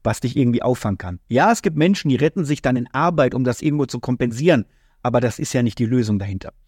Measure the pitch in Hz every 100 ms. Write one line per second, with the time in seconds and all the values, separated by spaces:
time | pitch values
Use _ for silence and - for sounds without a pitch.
0 | 110 107 120 139 120 120 127 123 107 95
1 | 92 90 - 120 202 233 196 151 170 202
2 | 151 127 156 202 147 147 131 127 139 135
3 | 170 160 127 127 123 117 151 147 135 120
4 | - 123 123 113 165 135 - _ _ _
5 | 120 120 120 - 151 131 120 - 113 127
6 | 110 101 98 92 - _